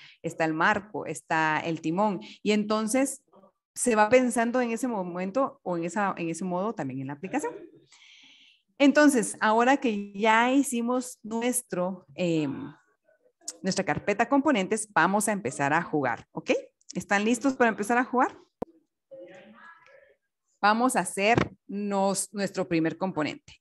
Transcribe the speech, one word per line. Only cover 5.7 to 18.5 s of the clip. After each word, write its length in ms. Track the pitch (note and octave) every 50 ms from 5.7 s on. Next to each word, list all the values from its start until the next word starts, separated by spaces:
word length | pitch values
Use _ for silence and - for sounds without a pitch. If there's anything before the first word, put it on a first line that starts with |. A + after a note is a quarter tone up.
| F3
en 80 | E3+ E3
esa, 280 | F3 - A3 G3+ F#3+ -
en 120 | - F3 E3
ese 140 | F3 - F#3+
modo 320 | F#3 F3 F3+ F#3+ A3+ A3+
también 240 | - D3 C3+ B2+ C3+
en 80 | C3
la 60 | C3+ D3
aplicación. 400 | D3 - F#3+ A3 C#4+ - A#4+ - - - - _ - _ _ - - - - - - - - - _ _ _ _ _ _ _ _
Entonces, 600 | - C#4 C#4+ - D4+ D4+ C#4+ B3+ A#3+ G3+ - - -
ahora 380 | G3+ G#3+ G#3+ A3+ A#3+ B3+ C#4
que 340 | C#4 C#4+ A#3+ G#3 G3+ G3+ G3+
ya 400 | G3+ G3 G#3+ A3 A3 A3+ A#3+ B3+
hicimos 680 | C4 C#4+ C4 - B3 A#3 A#3 A#3+ B3 B3+ B3 - - _ -
nuestro, 840 | G#3+ A3 A3+ A#3+ B3 A#3+ - - - F#3 F3 F3+ F#3 F#3+ F#3 _ _ -
em, 580 | - F3+ E3+ E3 D#3 D3+ C3+ - - C3+ C#3+ D3+ _ _ _ _ _ _ _ _ _ _ _ _ _ - - - -
nuestra 240 | - F#3+ F3+ - F3+
carpeta 420 | - D3 D#3+ - - G#3 G3+ A#3
componentes, 640 | - C4+ C4+ C4+ D#4 C#4 G3+ F#3+ E3 G#3+ A3 - -
vamos 380 | - E3 D#3+ F3+ G3 G#3+ G#3 A#3
a 20 |
empezar 400 | G#3 F#3+ G3+ B2 - - C#3 C#3
a 100 | D3+ E3+
jugar, 460 | E3+ - - D3+ C3+ A#2+ A2+ - - _ -
¿ok? 180 | D#3+ - - C4+ C5+ C5+ - _ _ _ - -
¿Están 300 | F#3 - - G3+ G3 G#3
listos 300 | A3 B3 A#3 - C#4 C4
para 160 | - B3 A3+
empezar 280 | G3+ F3+ G#3 G#3 A#3+
a 60 | A#3+ B3+
jugar? 340 | - - A#3+ C#4 G4+ - - _ _